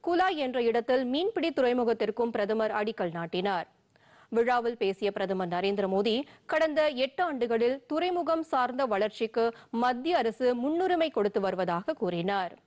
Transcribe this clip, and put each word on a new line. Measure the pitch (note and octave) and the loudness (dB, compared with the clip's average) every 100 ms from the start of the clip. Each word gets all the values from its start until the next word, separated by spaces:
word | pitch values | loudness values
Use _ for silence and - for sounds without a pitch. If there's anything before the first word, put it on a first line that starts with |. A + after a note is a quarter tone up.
| - | 2
குலாய் | F4 F#4 D#4+ C4 | 2 2 0 -2
என்ற | B3+ A#3 | 0 2
இடத்தில் | A#3 A3+ B3+ B3 | 0 2 0 2
மீன்பிடி | C#4 G4 - E4 D4 | 0 0 0 -2 2
துறைமுகத்திற்கும் | B3 B3 A#3 A3+ G#3+ G#3 A#3 | 2 2 0 0 -2 0 -2
பிரதமர் | A3+ G3+ A3 G#3+ G#3+ | 0 -2 0 0 -2
அடிக்கல் | G#3+ A3 F3+ E3+ | -4 -2 -4 -4
நாட்டினார். | E3+ F3+ G3+ F3+ - _ _ _ _ - - A3+ | -4 -2 -2 -2 -6 _ _ _ _ -20 -2 0
விழாவில் | A#3+ B3 A#3 A#3 | 2 2 0 -2
பேசிய | G3 F#3+ G3+ G3+ | -2 0 -2 -2
பிரதமர் | F#3+ F#3+ F3+ | -2 -2 -2
நரேந்திர | F3 G3 G3+ G3 | 0 0 0 0
மோடி, | F#3+ G#3+ A3+ D4 - - | 2 2 0 -4 -16 -4
கடந்த | D#4 D#4+ D4+ D4+ B3 | 0 2 2 0 0
எட்டு | C4 - F4 | -4 -2 -2
ஆண்டுகளில் | C4+ A#3 A3+ A#3 C#4 - | -2 0 2 2 0 -4
துறைமுகம் | D4+ F4+ F4 D#4 E4 D#4+ | -2 0 0 0 -2 0
சார்ந்த | C4+ B3 B3+ C4 | 0 0 0 0
வளர்ச்சிக்கு | G3 G#3 - A3 A#3 A#3 A3+ - A#3 | 0 -2 -2 -2 0 0 -2 -8 0
மத்திய | B3 B3 D4 F4 | 0 0 0 0
அரசு | A3+ G#3+ B3+ A#3+ | 0 0 0 0
முன்னுரிமை | C4 E4+ F#4 F4+ D#4+ - | -2 0 0 2 0 0
கொடுத்து | G3+ G#3 F#3+ | 0 0 -2
வருவதாக | F#3 F3+ E3+ G#3 D#4 | 0 -2 -2 -4 -4
கூறினார். | F#3 F3 F3+ G3+ F3 - | -2 -2 -2 -2 -4 -10